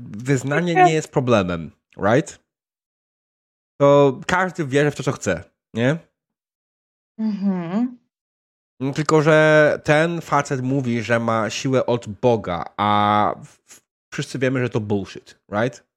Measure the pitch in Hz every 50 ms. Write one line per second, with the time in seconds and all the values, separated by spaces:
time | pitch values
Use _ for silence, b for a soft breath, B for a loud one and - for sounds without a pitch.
0 | 120 107 104 104 127 135 143 123 131 139 143 160 180 175 170 185 180 170 156 156
1 | - - - 151 127 123 117 101 92 90 87 82 76 73 _ _ _ _ _ -
2 | 95 104 120 156 - - - _ _ _ _ _ _ _ _ _ _ _ _ _
3 | _ _ _ _ _ _ _ _ _ _ _ _ _ _ _ - 143 143 143 143
4 | 143 139 123 - - - 185 180 185 180 - - 151 127 135 143 151 147 - -
5 | - 143 117 - - 101 85 - - _ _ _ _ _ - 113 120 131 160 165
6 | _ _ _ _ _ _ _ _ _ _ _ _ _ _ _ _ _ _ _ _
7 | _ _ _ - 220 214 196 180 196 196 185 180 170 165 185 226 247 254 247 _
8 | _ _ _ _ _ _ _ _ _ _ _ _ _ _ _ - 127 139 135 156
9 | 147 - 156 156 143 165 165 156 156 156 156 151 151 135 - - - 156 147 151
10 | 165 170 170 165 - - 151 143 139 - 143 127 127 127 135 143 131 120 117 120
11 | 107 113 120 117 117 117 113 113 104 107 - - - 135 131 123 - - 120 117
12 | - 107 98 - - 123 117 104 87 90 87 85 - - - - 104 104 104 104
13 | 104 104 104 104 101 82 - - - - _ _ _ _ - _ _ _ _ _
14 | _ _ - - 143 - - 127 131 127 135 127 127 110 - 113 104 104 104 101
15 | 92 - - - _ - - _ _ - 98 104 120 131 - - _ _ _